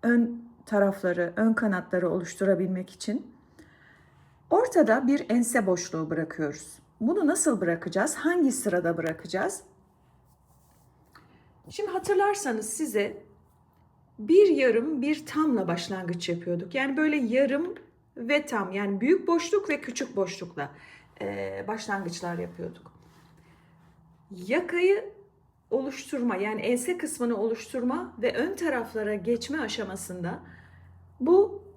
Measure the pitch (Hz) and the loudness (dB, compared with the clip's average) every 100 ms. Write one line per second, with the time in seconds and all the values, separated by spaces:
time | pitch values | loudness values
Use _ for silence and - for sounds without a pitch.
0 | 233 240 233 - - - - 208 196 196 | 4 4 4 -2 -14 -20 -2 2 2 2
1 | 185 175 170 175 220 226 226 185 175 185 | -2 0 -2 2 2 2 2 -2 -2 -2
2 | 175 175 170 - 196 185 185 185 185 - | 0 -2 -4 -2 2 2 2 -4 -6 -10
3 | - 233 - - _ _ - _ - - | -6 -4 -6 -20 _ _ -20 _ -20 -20
4 | _ _ _ _ _ 349 494 370 226 233 | _ _ _ _ _ 4 4 4 6 4
5 | 262 277 - 240 233 240 190 175 - 160 | 4 2 2 0 2 2 2 0 0 -6
6 | 160 160 160 - 151 147 - - _ _ | -4 -4 -4 -4 -4 -6 -14 -20 _ _
7 | 226 370 311 330 320 226 175 165 175 190 | 0 2 2 2 2 0 0 -2 -2 -2
8 | 262 - 311 349 277 220 214 180 170 165 | -2 0 0 2 2 2 0 0 0 -2
9 | 165 160 - 185 370 - - _ _ _ | -2 -6 -6 -4 -4 -6 -14 _ _ _
10 | _ _ _ _ _ _ _ _ _ _ | _ _ _ _ _ _ _ _ _ _
11 | _ - _ _ _ _ - - 415 359 | _ -20 _ _ _ _ -18 -8 -4 -4
12 | 370 381 403 392 285 220 214 - 302 208 | 0 2 4 2 -2 -2 -4 -4 -2 0
13 | 202 - - - _ _ _ _ _ _ | -2 -4 -18 -20 _ _ _ _ _ _
14 | _ - 214 359 403 285 262 226 269 302 | _ -14 6 8 10 8 4 4 0 -2
15 | 269 302 - 302 311 233 180 170 - 190 | 0 -2 -2 0 2 2 0 -2 -2 -6
16 | 175 175 - 170 180 175 190 269 269 277 | -4 -6 -4 -4 -2 -4 -2 -2 -2 0
17 | 311 302 233 254 277 277 349 - - _ | 2 2 2 2 2 2 -2 -8 -16 _
18 | _ - 233 294 294 233 185 190 202 196 | _ -12 0 0 0 -4 -4 -4 -2 -2
19 | 247 381 349 339 339 415 403 294 - 240 | 2 2 4 0 2 -2 0 -4 -4 -8
20 | 262 - 185 - 175 - - - - - | -6 -2 -4 -4 -12 -8 -10 -10 -20 -20
21 | - - - - 95 98 196 220 220 196 | -20 -10 -8 -6 -8 -8 -6 -8 -4 -6
22 | 175 170 180 170 175 - 175 - - - | -6 -8 -6 -6 -8 -8 -12 -12 -20 -20
23 | - - _ - _ _ _ _ _ _ | -20 -20 _ -20 _ _ _ _ _ _
24 | _ _ _ 185 185 285 349 349 359 403 | _ _ _ -16 -2 -2 0 2 4 4
25 | - - - _ _ _ _ 254 269 262 | 0 -16 -20 _ _ _ _ -2 -2 -8
26 | - 277 240 190 202 214 - 240 294 359 | -8 -2 -2 0 -2 -4 0 0 0 -4
27 | 311 - 240 226 220 226 - 262 247 302 | -6 -4 -2 0 -2 -2 -6 -4 -2 -2
28 | 359 - 226 - 311 392 330 254 226 220 | -6 -4 -2 0 -2 -2 -2 -2 -4 -4
29 | 208 208 175 233 - 302 226 220 196 190 | -2 -2 -2 -2 -2 -4 -4 -6 -6 -8
30 | - 180 170 - - - - - - - | -10 -6 -6 -6 -12 -20 -20 -20 -20 -20
31 | - - 254 359 415 - - | -20 -4 4 6 6 0 -16